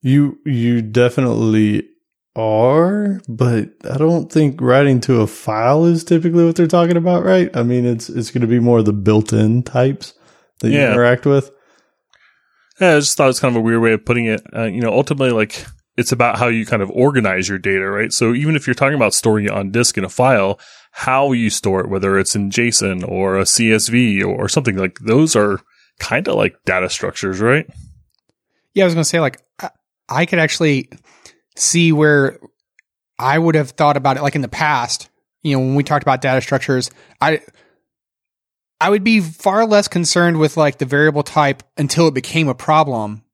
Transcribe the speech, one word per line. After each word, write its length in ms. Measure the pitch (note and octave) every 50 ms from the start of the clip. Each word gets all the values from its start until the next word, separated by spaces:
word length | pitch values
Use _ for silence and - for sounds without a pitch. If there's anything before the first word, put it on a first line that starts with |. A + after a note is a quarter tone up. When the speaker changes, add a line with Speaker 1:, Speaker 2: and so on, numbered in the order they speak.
Speaker 1:
You, 380 | - C3 C3 C#3+ C#3+ C#3+ - - _
you 340 | D3+ C#3 A#2+ A#2 A#2+ A#2+ A#2+
definitely 1040 | A2+ G#2+ G#2+ B2 B2 B2 A#2+ - C3 B2 A#2 A2+ A2+ A2+ A2 A2 G#2+ G#2+ G#2 G#2+ - - _ _ _ _ _ _ _ _ _
are, 880 | - A2+ A2 A2 A2 A#2 B2+ C#3 D#3 E3+ F3+ G3+ G#3 G#3 G3+ G3 F#3+ - -
but 400 | A#2 A2 B2+ B2 A#2+ A2+ G#2+ - _ _ - -
I 100 | - C3+
don't 340 | D3+ D#3+ E3+ E3 D#3 - -
think 280 | D#3+ D#3 C#3+ C3 - B2+
writing 380 | B2 B2 C3+ C#3+ C#3+ C3+ B2 A#2
to 180 | - C3 A#2
a 60 | A2
file 580 | G#2+ - - - - G#2+ G#2+ A2+ B2 C#3 D3+ E3
is 180 | E3+ E3+ E3 D#3+
typically 420 | - F3 E3 E3 F3 E3 F3 E3+
what 100 | E3 E3
they're 100 | - F3
talking 300 | D#3+ - F3 E3+ E3+ F3
about, 280 | E3+ E3 F3+ F3+ F3 F3
right? 300 | F#3+ F#3 F#3 F3 - -
I 80 | - A#2
mean, 220 | A#2+ B2 B2 B2
it's, 240 | B2 A#2+ A2+ A#2 -
it's 220 | - C3+ A2+ -
gonna 160 | - B2+ A#2+
be 120 | A2 A#2+ B2
more 220 | A#2 A#2+ A#2+ A#2 A2
the 120 | G2+ G#2+
built-in 680 | G#2 G2 G2+ G#2+ A2 G#2+ - A2+ A2 G#2+ G#2+ A2+ B2 B2
types 500 | - - B2+ B2 C3+ C#3 - - - - _ _ _ _ _ _ _ _ _
that 100 | - A2+
you 80 | C#3 C#3+
Speaker 2:
Yeah. 140 | C#3+ B2 -
Speaker 1:
interact 340 | B2 A#2+ A#2+ B2 B2 -
with. 240 | D3 C#3 C#3 C3+ - _ _ _ _ _ _ _ _ _ _ _ _ _ _ _ _ _ _ _ _ _ _ _ _ _ _
Speaker 2:
Yeah, 160 | G3 F3+ D#3
I 40 | D3
just 160 | C#3+ - - -
thought 100 | D3 C3+
it's 100 | B2+ -
kind 140 | - C3 A#2+
of 60 | A#2
a 20 | A2+
weird 200 | A2+ A#2 A#2 A2+
way 100 | A2+ A2+
of 120 | G#2 -
putting 180 | - A#2+ A#2+ A#2
it. 160 | A2+ A2 - - - -
Uh, 60 | A#2 A2+
you 160 | A2+ F#2 A2+
know, 100 | A#2+ A#2 G2
ultimately, 380 | A#2+ C#3+ - D#3 C#3 C3+ B2+
like, 360 | A#2+ A2 G#2+ G#2+ - - - - - _ _ _ _ -
it's 120 | G#2 -
about 280 | C3+ A#2+ A#2+ A#2+ G#2 G2
how 100 | A#2+ A#2+
you 160 | A#2 A2+ A2
kind 180 | - - A2 G2
of 80 | F#2+
organize 600 | - - B2 C#3+ C#3+ C3 A2 G2+ F#2+ F#2 F#2+ F#2+
your 80 | G2+ F#2+
data, 280 | F2 G2 F#2+ F#2+ F#2+ G2
right? 200 | G2+ G2+ G#2+ A2 -
So 180 | - A#2+ A2+ A#2+
even 240 | B2 D3 D3+ D#3+
if 100 | D3 -
you're 60 | - B2
talking 240 | - C#3+ C3+ D3
about 160 | C#3+ A#2+ G#2 -
storing 320 | - - A2+ G#2+ G#2+ G2+
it 60 | G2+
on 200 | G2+ G2+ G2+ G2
disk 280 | G2 A#2 A#2+ - - -
in 60 | F#2+
a 40 | F2+
file, 500 | - - B2 C3 C3 A2 G2 G2 G2+ - - - - - _ _ _
how 400 | - - - C3 C3+ C#3 C#3+ C3+
you 180 | A#2+ A#2 G#2+
store 300 | - - - G2+ F#2+ F#2+
it, 100 | F#2 -
whether 280 | G2 G2 F#2 G2 G2 F#2+
it's 160 | F#2+ - -
in 140 | G#2+ G2+ G2
json 560 | G2 - A#2+ A#2+ A2 - G#2+ G2 F#2+ F#2 F2+
or 300 | F2+ F2+ F#2 F#2+ F#2+ F#2+
a 80 | G2 F#2+
C 260 | - - - A#2 A2
S 180 | A2 A2 G#2+ -
V 340 | A2+ B2 B2 A#2 G2+ G2 G2
or, 120 | F#2+ F#2
or 140 | - G2+ G2
something, 280 | - - C3 A#2+ G2 F#2+
like, 200 | F#2+ F#2 - -
those 360 | - A2 A2 C3+ D#3 D#3 -
are 240 | A#2 G#2 G#2 G2+ F#2 _ _ _ _ _ _ _ _
kinda 320 | - - - B2 F3+ - -
like 220 | G#2+ G#2 F#2+ - _ _
data 240 | - F#2 F#2 F#2 F2+
structures, 520 | - - - F#2+ - - - F#2+ F#2+ F#2
right? 260 | G#2 A#2 C3 D3+ D#3 - - - - - - _ _ _ _ _ _ _ _ _ _ _ _ _ _ _ _
Speaker 3:
Yeah, 120 | G3 G3
I 20 |
was 80 | F3+ E3+
gonna 100 | E3 D#3+
say, 160 | - - E3+
like, 220 | D#3+ C3+ - - _ _ _ _
I, 80 | - - _ _ _ _ _ _ _ _
I 160 | - C3+ F3
could 120 | E3+ - F3
actually 500 | D#3+ D3+ - - E3+ D#3 C#3+ C3+ - _ - - _ _ _ _ _ - _ _ _ _ _
see 360 | - - - - F3 E3+ E3 D#3+
where 460 | D3 D3+ D3+ D3 C#3+ C3+ C3 - - - - _ _ _ _ _ _ _ _ _ _ _ _ _ _
I 200 | A#2+ C3 C#3 D#3+
would 160 | E3 E3 D#3
have 160 | D#3 D3 C3 -
thought 260 | - D#3+ D3 C#3+ C#3
about 180 | C3 C#3 C3+
it, 60 | C3 D3
like, 120 | C#3+ -
in 60 | D#3+
the 80 | C3+ A2
past, 600 | - - D#3+ D3+ D3 C3 A#2+ A#2+ - - - _ _ _ _ _ _ _ _
you 100 | D#3+ C#3
know, 40 | C3
when 140 | C3 C3 C3+
we 100 | C#3+ C#3
talked 180 | - D#3 C#3+ -
about 200 | - C3 C3 C3+
data 180 | C3+ B2+ C3
structures, 500 | B2 - C#3 C3+ - - C3+ B2+ B2 - _ _ _ _ _ _
I, 220 | - D3+ D#3+ D3+ - - _ _ _ _ _ _ _ _ _ _ _ _ _ _ _ _ _ _ _ _ _ _ _ _ _ _
I 80 | D#3 F3+
would 160 | G3+ G#3+ F#3+
be 160 | A3+ A3+ G#3+
far 460 | F3+ D#3+ D#3+ _ - G3+ F#3+ G#3 A#3
less 220 | A3 G#3+ G3+ G3+ -
concerned 500 | - F3+ E3+ D3+ - F3+ F3 F3 E3+ D#3
with, 180 | D#3 D3+ -
like, 220 | E3 D#3 D3 C3+ _
the 80 | D3
variable 360 | B2+ C#3 C#3+ D3+ D#3 D3 D3 C#3+
type 400 | - - D#3+ D3 C#3 C#3 - - _ _
until 320 | - D3 C3+ - D#3+ E3+ D#3+
it 60 | C#3+
became 340 | C3 - - - E3 D#3+ C#3+
a 60 | B2+
problem 680 | B2+ - - D#3 D#3 D#3 D3 C3 A#2 G#2+ G#2 G#2 G#2+ _ _